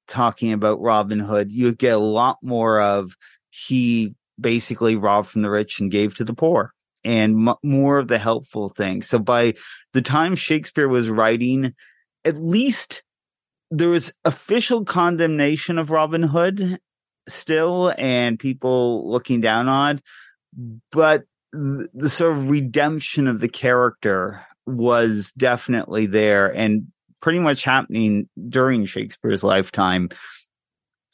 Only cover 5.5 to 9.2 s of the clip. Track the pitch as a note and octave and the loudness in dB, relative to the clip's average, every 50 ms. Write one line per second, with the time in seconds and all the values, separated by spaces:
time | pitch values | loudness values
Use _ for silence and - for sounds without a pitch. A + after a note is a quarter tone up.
5.5 | G#2 G#2 G#2+ - - - G2+ F#2+ F#2+ G2+ G#2 G2+ F#2+ - A2+ A2 A#2 - D#3+ E3 | 0 -2 -2 -4 -6 -6 -4 -2 0 0 0 0 -2 -6 -8 -8 -4 -2 0 2
6.5 | F3 A2 - - _ _ _ _ _ _ - A#2 A#2 A2 G#2+ G#2+ G#2+ A2 A2+ A#2+ | 2 0 -2 -4 _ _ _ _ _ _ -4 -2 0 2 2 2 2 2 2 0
7.5 | A#2+ - - D3 C3+ C3+ C#3 C#3 C#3+ C#3 B2+ A#2+ A#2+ G#2+ G#2 A2+ A2+ A2+ - - | 0 -2 -2 0 2 2 2 2 2 2 0 0 -2 0 0 0 -2 -2 -4 -8
8.5 | - A2 G2+ G2 - - G2+ F#2+ F#2+ - - - - A#2 | -8 -8 -8 -6 -6 -4 -4 -4 -4 -6 -4 -2 -2 0